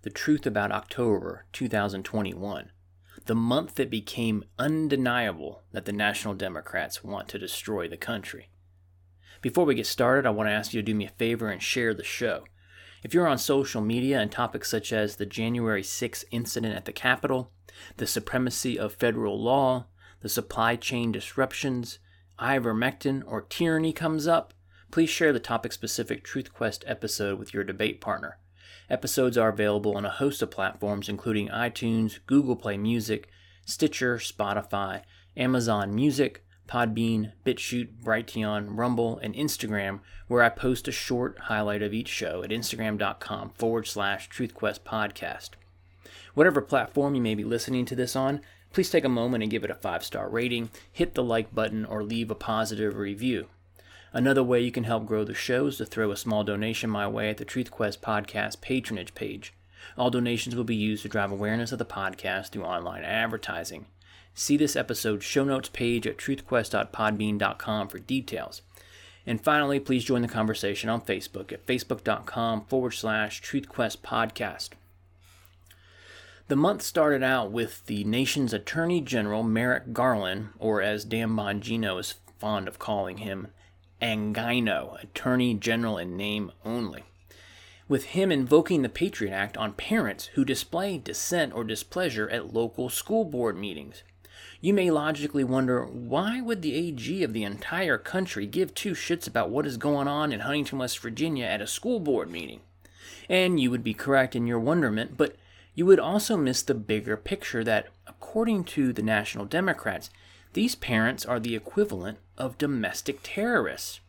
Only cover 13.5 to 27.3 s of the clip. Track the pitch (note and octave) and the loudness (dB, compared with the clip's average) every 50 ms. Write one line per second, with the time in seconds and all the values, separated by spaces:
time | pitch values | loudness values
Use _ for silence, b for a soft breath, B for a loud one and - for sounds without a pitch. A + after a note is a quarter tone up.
13.5 | C#3+ C#3 C3+ C3+ - A#2+ G#2+ G#2+ A#2 B2 B2 C3+ C#3 B2+ G#2+ G2+ - - A#2+ A#2 | 4 4 4 2 0 0 0 2 2 2 2 2 2 2 2 0 0 -2 -2 -2
14.5 | - - - - - A2 - - A#2 A2 G#2+ G#2 - - G2+ G2 - - A2+ A2+ | -2 -6 -4 -2 -2 -2 -2 0 0 0 0 0 -2 -6 -8 -6 -2 -2 -2 0
15.5 | A#2+ A#2+ A#2 A2 G#2+ G2 F#2+ - - - B2 A#2 - - - - - A#2 A#2 - | 0 0 2 2 0 0 0 -4 -4 -4 -4 -4 -4 -8 -10 -6 -4 -4 -4 -2
16.5 | - A#2+ A2+ A2 G#2 F#2+ F2+ - - - - B2+ B2+ - - C#3+ C3 B2+ B2 - | -4 -2 -2 -2 -4 -4 -8 -8 -10 -2 2 2 2 2 2 0 0 0 -2 -6
17.5 | _ _ _ B B B B B B - A2+ - - A#2 G#2+ - - B2+ B2+ B2 | _ _ _ B B B B B B -6 -4 -2 -2 -2 -4 0 0 0 0 0
18.5 | A#2+ - - C3 A#2+ - G#2 G#2 - - - A#2+ A2 A#2 A2+ G2+ G#2 G#2 A2 A#2+ | -2 -2 -2 -2 -2 -2 -4 -4 -2 2 2 2 2 2 0 -2 -2 0 2 4
19.5 | B2+ C#3 C#3 C3 B2+ B2+ B2+ - b b b b b b - G#2 - - G#2+ - | 4 6 6 4 2 0 -2 -8 b b b b b b -8 -4 -4 -4 -4 -4
20.5 | - A#2 A2+ A#2 A#2+ A#2 - - B2 A#2+ A#2 A#2 G#2+ A2 - - - - C3 C3 | 0 2 4 4 2 2 -2 -2 -2 0 0 0 0 -2 -6 -6 0 0 0 0
21.5 | - - - C#3 B2+ B2 A#2 - - - b b b b b b b - A#2+ B2 | 0 -4 -2 -2 -2 -2 -4 -6 -10 -16 b b b b b b b -4 0 2
22.5 | C#3 C3 A#2 A#2 A2 A2 A#2+ C3 C#3 - - C#3+ C3+ C3+ C3+ - A#2 G#2+ - - | 2 2 2 2 2 2 2 0 -2 0 -2 -2 -2 -2 -4 -4 -6 -6 -6 -6
23.5 | - - F3 E3 D#3+ D#3+ D#3+ D#3+ D#3 - E3 D#3+ D#3+ D#3 C#3+ E3 E3 E3 - - | -2 0 2 4 4 4 2 0 -2 -2 -2 0 0 0 2 4 4 4 2 -2
24.5 | - _ b b b b b b - E3 E3 D#3+ - - F3 D#3 C#3 A#2 - - | -18 _ b b b b b b 2 4 4 4 4 4 4 4 4 4 0 0
25.5 | A#2+ A2+ - A#2 - - - B2 - - A2 - A#2 - - - - C#3 - - | -2 -2 -2 -4 -8 -6 -6 -4 -4 -4 -2 -4 -4 -6 -6 -8 -6 -6 -6 -8
26.5 | - - A#2+ A2 - - - - A#2+ - - G#2+ - - G#2+ G2+ | -6 -2 -2 -2 -2 -4 -8 -8 -8 -6 -4 -6 -2 -2 0 -2